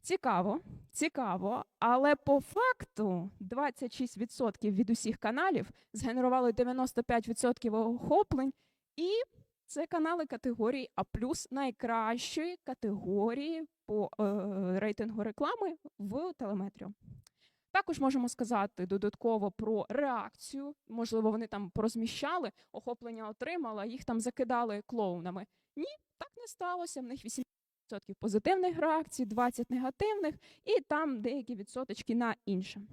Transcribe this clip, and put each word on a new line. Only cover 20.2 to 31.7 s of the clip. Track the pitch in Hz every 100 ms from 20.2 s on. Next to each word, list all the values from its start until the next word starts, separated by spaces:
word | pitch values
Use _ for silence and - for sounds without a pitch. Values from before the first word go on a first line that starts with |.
| 202 _ - 277 277 294 _
Можливо, | 226 233 226 214
вони | 220 226
там | 202 196
порозміщали, | - 214 226 226 - 285 359 240 - _
охоплення | - - 240 233 226 220
отримала, | 214 254 349 262 214
їх | 208 262
там | - 226
закидали | 226 - 247 240 240 208 -
клоунами. | 240 202 175 175 185 - _ _ -
Ні, | 320 605 _ _
так | 587 -
не | 480
сталося. | - 359 359 349 285
В |
них | 247 269
вісімдесят | - - 254 _ _ _
відсотків | _ 202 - 196
позитивних | - 208 330 381 359 330
реакцій, | 320 311 311 -
двадцять | 233 214 247 - 240
негативних, | 247 254 - 415 415 320 302 - -
і | - 427
там | 277 294 320 247
деякі | 220 277 233
відсоточки | 233 208